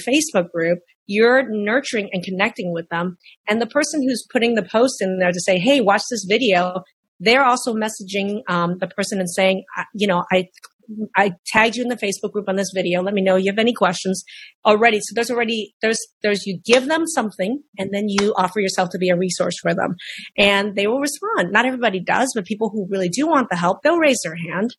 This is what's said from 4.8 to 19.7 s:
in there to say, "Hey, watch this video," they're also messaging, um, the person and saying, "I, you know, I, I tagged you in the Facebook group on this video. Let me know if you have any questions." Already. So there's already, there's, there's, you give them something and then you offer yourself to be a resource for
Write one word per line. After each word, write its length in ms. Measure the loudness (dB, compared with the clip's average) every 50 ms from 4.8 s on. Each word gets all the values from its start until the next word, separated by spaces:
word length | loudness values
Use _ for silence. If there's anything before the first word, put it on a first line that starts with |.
| 2 2 2 0
in 180 | -2 -2 0 0
there 120 | 0 0
to 80 | 0 0
say, 180 | 0 0 0 2
"Hey, 200 | 4 4 4 4
watch 220 | 4 4 2 2 0 -2
this 160 | -6 -6 -2 0
video," 560 | 0 2 2 4 4 4 2 2 -2 -6 -10 _ _ _ _ _ _ -2
they're 260 | 2 4 4 6 6
also 280 | 4 4 2 0 -2 -2
messaging, 680 | -2 -2 -4 -4 -8 -10 -6 -4 -2 -2 -2 -4 -4 -4 -2
um, 280 | -2 0 0 0 -2 -2
the 80 | -4 -6
person 320 | -4 -4 -4 -2 -2 -2
and 100 | -4 -2
saying, 340 | 0 2 2 2 2 0 -4 -8 -10 -10
"I, 80 | -10 -10 -6
you 120 | -2 0
know, 200 | 0 2 0 0 0 0
I, 160 | 0 0 -2 _ _ -20 -20 _ _ _ -16 -10 -10 -10 -2 0
I 180 | 0 2 0 0 -4 _
tagged 320 | -2 2 2 2 2 2 -2
you 60 | -4
in 40 | -4
the 60 | -4
Facebook 380 | -4 -4 -4 -4 -4 -6 -6 -6
group 160 | -6 -4 -2
on 80 | -2 -2
this 140 | -4 -2 -4
video. 260 | -4 -2 0 0 -2
Let 120 | 0 0 0
me 80 | 0
know 160 | 2 2 2 2
if 80 | 2
you 60 | 0
have 60 | 0 2
any 140 | 2 2 2
questions." 520 | 2 2 0 0 0 -2 -4 -4 -4 -6 -10 -18 -20 -20 -20 -18 _ 2
Already. 340 | 4 4 6 6 4 4 2
So 140 | -2 -4 -4
there's 160 | -4 -2 -2
already, 440 | -2 -2 -2 -2 -2 -4 -6 -8 _ _
there's, 180 | -2 -2 -2 -2 -4 -10 _ _ -2
there's, 220 | 0 0 0 -2
you 140 | -6 -8 -6 2
give 220 | 4 4 4 4 2
them 200 | 0 0 0 0
something 560 | 0 -2 -2 -2 -4 -4 -4 -4 -4 -4 -8 _ _ -10
and 160 | -8 -6 -4
then 160 | -4 -2 0
you 240 | 0 2 2 2 2
offer 240 | 0 0 0 0 -2
yourself 300 | -2 0 0 0 -2 -2
to 80 | -2 -2
be 100 | 0 2
a 60 | 2
resource 420 | 2 0 -2 -2 -2 -2 -2 -4 -4
for 120 | -2 -2